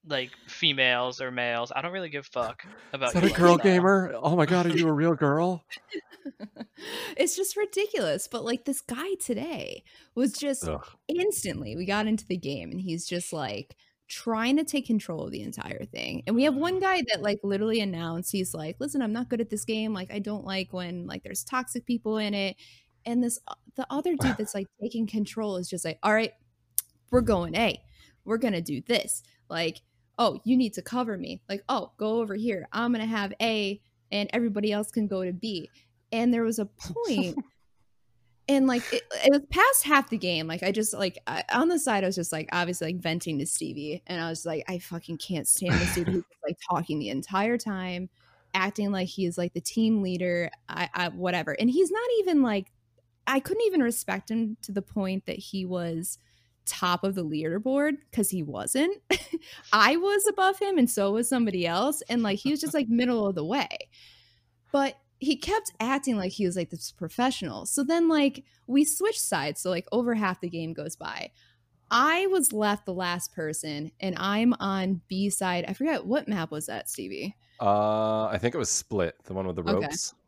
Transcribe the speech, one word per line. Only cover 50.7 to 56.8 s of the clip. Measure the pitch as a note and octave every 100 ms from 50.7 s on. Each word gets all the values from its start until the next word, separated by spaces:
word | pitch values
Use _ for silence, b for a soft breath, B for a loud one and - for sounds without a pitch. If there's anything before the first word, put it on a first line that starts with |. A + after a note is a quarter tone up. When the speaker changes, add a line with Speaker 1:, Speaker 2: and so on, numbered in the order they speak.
| - F3
Speaker 3:
I, | - F3
whatever." | F3 F3+ F3+ D#3+ -
And | A#3
he's | C#4 F#4
not | G#4 B4 A#4
even, | F#4 D4+
like, | B3 G3+ F#3+ _ _ _ _ _ -
I | C4+
couldn't | - G#4+ A4+
even | F#4
respect | A#3+ A#3 - F#3+ -
him | A3+ A3 A3
to | -
the | G3
point | - G#3+ F#3+ F#3+ -
that | -
he | - G3
was | F#3 F3+ E3+ E3 F3 - _ _ _ _
top | - -